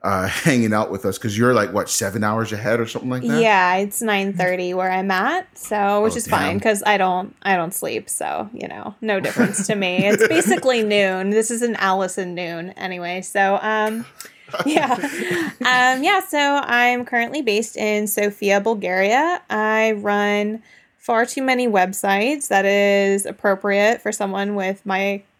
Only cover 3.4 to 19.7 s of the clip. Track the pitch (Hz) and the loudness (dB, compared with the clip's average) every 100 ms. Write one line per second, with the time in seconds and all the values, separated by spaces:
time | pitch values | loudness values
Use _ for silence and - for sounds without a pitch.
3.4 | 226 196 180 185 202 - 226 202 196 190 | 4 4 4 2 -2 -4 -2 0 -2 0
4.4 | 180 185 180 180 185 185 196 190 226 349 | -2 0 -2 -2 -2 -2 0 0 0 -2
5.4 | 370 - - 208 202 208 220 240 - 180 | -6 -16 -6 0 2 2 0 -2 -2 0
6.4 | 147 190 226 208 208 202 185 180 190 - | 0 0 0 0 2 2 2 0 -4 -6
7.4 | 202 185 165 - - 107 - - 73 76 | 0 0 0 -4 -4 -6 -6 -6 -4 -4
8.4 | 202 - - - - 202 220 196 - - | -8 -10 -10 -10 -12 -8 -2 -2 -2 0
9.4 | 254 202 196 208 185 180 196 208 220 330 | 0 0 -2 -2 0 0 2 4 4 4
10.4 | 208 349 262 247 214 208 196 185 190 214 | 2 2 2 2 2 2 2 0 0 2
11.4 | 220 233 240 220 196 190 185 185 180 175 | 0 -2 -2 0 0 0 -2 -4 -6 -6
12.4 | 175 170 180 - 190 180 175 185 180 202 | -6 -8 -10 -10 -10 -8 -8 -8 -4 2
13.4 | 196 196 214 214 214 226 226 - - _ | 2 2 0 0 0 -2 -10 -18 -20 _
14.4 | - - 277 311 277 247 285 320 359 349 | -12 -6 0 2 2 -2 -2 -6 -4 -2
15.4 | 320 - 247 254 254 262 311 392 370 294 | -4 -2 2 4 4 4 2 0 0 0
16.4 | 285 285 - 240 240 247 240 240 233 294 | 2 0 0 2 2 0 -2 -2 -2 -4
17.4 | 240 208 226 - 214 208 214 - 208 202 | -2 -2 -2 -4 -2 0 -2 0 -2 -2
18.4 | 202 202 208 220 185 185 196 247 320 349 | 0 2 2 -2 -2 0 2 2 2 -2
19.4 | _ 214 214 | _ -2 2